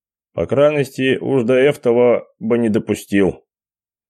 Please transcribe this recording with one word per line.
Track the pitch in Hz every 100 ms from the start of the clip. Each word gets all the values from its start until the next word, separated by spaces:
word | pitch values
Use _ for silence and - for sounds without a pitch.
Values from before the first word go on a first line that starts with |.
| _ _ _
По | - 87
крайности, | 123 147 151 131 - 131 123
уж | 117 135
до | 113 127 139
эфтого | 143 123 117 123 110 - _
бы | 113 120
не | 117
допустил». | 107 - 101 - 101 92 - _ _ _ _ _ _